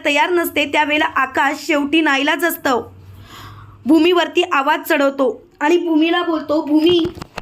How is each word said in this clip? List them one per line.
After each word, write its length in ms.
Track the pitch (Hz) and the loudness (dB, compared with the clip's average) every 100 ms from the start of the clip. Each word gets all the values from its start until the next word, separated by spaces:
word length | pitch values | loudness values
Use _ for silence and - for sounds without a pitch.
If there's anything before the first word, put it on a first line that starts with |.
| 320 | 0
तयार 240 | 285 330 | 0 0
नसते. 360 | 349 330 - 294 | 0 -2 -2 -2
त्यावेळेला 400 | 302 302 302 311 | 0 0 0 0
आकाश 600 | - 277 - 277 294 - | -2 -2 0 -2 -2 -2
शेवटी 340 | 294 285 320 | -2 0 0
नाईलाज 440 | 302 269 285 320 330 | 2 0 0 0 -2
असतो, 500 | 339 302 240 - - - - - - - - - - 233 | -2 -2 -4 -4 -16 -20 -20 -20 -20 -20 -20 -20 -12 2
भूमीवरती 580 | 320 320 359 311 - | 4 4 2 0 0
आवाज 360 | 349 285 277 311 - | 0 0 0 -2 0
चढवतो 520 | 311 277 277 254 - - _ | 0 0 2 -2 -2 -12 _
आणि 180 | 294 349 | 0 2
भूमीला 440 | 339 302 330 349 | 2 2 2 0
बोलतो, 400 | 339 311 294 302 285 | -2 -4 -2 -2 0
"भूमी, 400 | 302 320 349 339 - - - | 2 4 2 0 -6 -14 -12